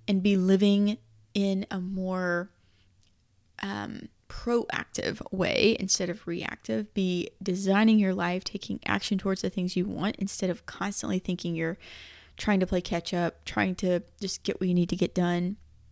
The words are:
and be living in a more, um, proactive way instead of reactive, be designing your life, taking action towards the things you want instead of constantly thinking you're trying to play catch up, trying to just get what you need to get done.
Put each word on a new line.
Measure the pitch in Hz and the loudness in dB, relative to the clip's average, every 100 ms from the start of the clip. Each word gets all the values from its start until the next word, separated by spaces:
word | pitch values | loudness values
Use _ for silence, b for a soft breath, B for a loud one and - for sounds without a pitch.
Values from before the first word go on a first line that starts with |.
| - | -2
and | 196 | 2
be | 196 196 | 4 4
living | 185 190 202 202 202 214 - - _ | 6 6 6 4 2 -2 -10 -20 _
in | 208 196 190 202 | -2 0 0 -2
a | 190 | -6
more, | 180 190 185 185 180 175 190 _ _ _ _ _ _ _ _ _ _ - | -6 -4 -2 -2 0 0 -4 _ _ _ _ _ _ _ _ _ _ -10
um, | 196 202 104 214 - _ _ | -8 -6 -8 -10 -16 _ _
proactive | - - 240 - - - - - - - | -10 0 0 0 -4 -4 -4 -4 -4 -8
way | 190 180 - 208 226 | -2 2 6 4 4
instead | 190 - 180 | 0 0 -2
of | 175 - | -6 -6
reactive, | 170 - - - 220 208 | -6 -8 -10 -6 -4 -2
be | - 185 180 - - | 0 0 0 -4 -6
designing | 190 185 196 196 220 220 | -4 -2 2 6 8 6
your | 190 | 6
life, | 190 175 180 | 2 0 -2
taking | - 196 - 202 - | -4 -10 -8 -8 -2
action | 202 - 196 | -2 0 -2
towards | 196 190 | 0 -2
the | 190 | -2
things | 185 180 185 | -2 -2 -2
you | 196 | -4
want | - 196 - | -2 -4 -4
instead | 196 - 185 | -6 -4 -4
of | 175 - | -4 -8
constantly | - 196 202 - 185 | -8 -6 -4 -4 -4
thinking | - 180 170 | -2 -4 -4
you're | 165 165 196 B B B B B - | -2 -4 -6 B B B B B -6
trying | - 202 | 2 2
to | 185 | 4
play | 185 | 0
catch | 180 170 170 | 0 -4 -2
up, | 175 170 - | 0 -2 -2
trying | - - 196 | -6 0 0
to | 185 185 175 - - | 0 0 0 -2 -10
just | 196 - | -6 -4
get | - - | -4 -2
what | 185 | 2
you | |
need | 175 175 | 2 2
to | 185 | 0
get | 170 | 0
done. | - 175 175 180 202 - - - | 0 0 0 -2 -6 -14 -20 -12